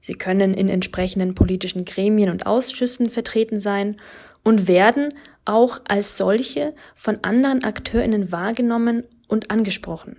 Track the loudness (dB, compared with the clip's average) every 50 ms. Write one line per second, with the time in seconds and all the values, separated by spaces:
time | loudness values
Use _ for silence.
0 | _ -12 -10 -8 -4 0 2 2 4 2 2 2 0 0 0 0 -2 -4 -4 -4
1 | -4 -4 -2 -2 -2 -2 2 0 0 0 2 -4 -4 -6 -6 -6 -8 -8 -4 -2
2 | 0 2 4 4 2 2 0 -4 -2 0 0 0 0 -2 -4 -4 -4 -4 -2 -2
3 | -4 -2 -2 -4 -6 -2 0 -2 -2 0 -2 -6 -4 -2 -2 -2 -2 -4 -6 -8
4 | -14 -20 -20 -20 -20 -20 _ _ _ 4 4 4 6 6 6 6 6 6 4 4
5 | 0 -4 -4 -10 -18 -20 _ _ _ 0 4 4 4 4 2 -6 -6 -2 -2 -2
6 | 0 -2 -2 -2 0 0 0 0 0 -4 -4 -4 -4 -4 -6 -10 -20 -20 _ _
7 | -4 -4 -4 -2 -2 0 2 2 2 2 2 0 -2 -2 -6 -6 -10 -2 -2 0
8 | 0 2 0 0 -2 -2 -4 -4 -4 -4 -2 0 0 0 2 2 2 0 0 -2
9 | -4 -8 _ _ _ _ -4 -4 -2 0 0 0 0 0 -2 -6 -8 -10 -10 -10
10 | -12 -16 -20